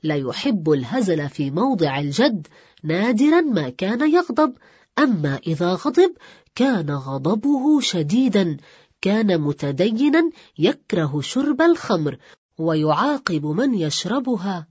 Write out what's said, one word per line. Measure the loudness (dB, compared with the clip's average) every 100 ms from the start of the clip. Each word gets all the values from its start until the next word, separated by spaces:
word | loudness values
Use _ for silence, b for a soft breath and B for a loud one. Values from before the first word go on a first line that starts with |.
لا | -2 -4
يحب | -4 -4 -2 -2 2
الهزل | 0 0 -2 0 0 -2
في | -4 -4
موضع | 0 -2 0 -2 -2
الجد، | -4 0 0 0 -10 b b b
نادراً | -4 -2 0 2 4 4
ما | 2 0 -2
كان | -4 -4 0 2
يغضب، | 2 2 0 0 0 b b b 0
أما | 2 2 -2 -4 -4
إذا | -2 0
غضب | 0 -2 2 2 2 B B B
كان | -2 0 0 -2
غضبه | -4 -4 -4 -2 0 0 0 2 2
شديداً، | 2 -2 0 2 2 2 0 -2 b b b _
كان | -2 0 2 2
متدينا | 0 -2 -4 0 0 2 2 4 2 b b 0
يكره | 0 0 _ -2 -2 -4
شرب | -4 -2 -2 2
الخمر | 2 2 0 -2 -2 -6 b b _ _
ويعاقب | -2 0 0 2 0 -2 -2 -4 -2
من | -2 0
يشربها | 0 -2 -4 -4 -4 -2 -4 -4 -8 -10